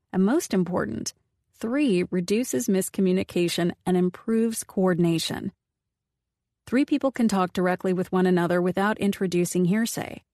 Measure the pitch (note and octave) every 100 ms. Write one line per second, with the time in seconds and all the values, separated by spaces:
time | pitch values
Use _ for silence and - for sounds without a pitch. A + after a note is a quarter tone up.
0 | _ F#3 G3 D#4+ - G3 F3 F3 - -
1 | - - _ _ _ _ A3+ C#4 C#4+ F3+
2 | F3+ F#3 F3 G#3+ B3+ B3+ A#3+ F#3+ - -
3 | F#3+ F#3 - F3+ E3+ - F3 - - F3+
4 | F3+ - - A3+ A3+ A3+ - - F#3 F3
5 | E3+ E3 - - F#3+ - _ _ _ _
6 | _ _ _ _ _ _ - B3 D4 C#4+
7 | C4+ - A3+ G3 F3+ - F3+ F3+ F#3+ F3+
8 | F3+ F#3 F#3 F3+ E3+ F3+ F#3 F#3+ G3+ -
9 | G3+ - F#3 F3 F3 F3+ F3 G#3+ A3+ -
10 | - - -